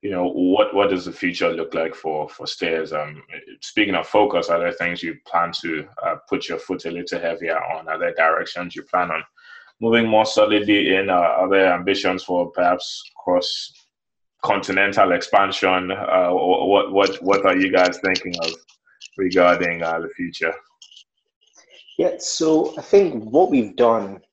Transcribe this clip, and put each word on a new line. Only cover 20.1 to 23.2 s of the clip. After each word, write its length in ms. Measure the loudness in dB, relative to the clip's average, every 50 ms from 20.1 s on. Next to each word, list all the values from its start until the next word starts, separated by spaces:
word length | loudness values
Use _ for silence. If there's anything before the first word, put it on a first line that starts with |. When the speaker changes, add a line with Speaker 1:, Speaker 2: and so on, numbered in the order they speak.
| -8 -8 -10 -8 -6 -4 -4 -4 -4 -6 _ _ _ _ -20 -20 -20 -20 -20 _ _ _ _ _ _ _ _ _ _ _ _ _ -20 -20 -20 -14 -4
Speaker 2:
Yeah, 180 | -2 0 0 -2 -4
so 540 | -8 -8 -4 -2 2 2 4 2 2 0 -4
I 40 | -10
think 440 | -2 4 4 4 4 4 -2 -6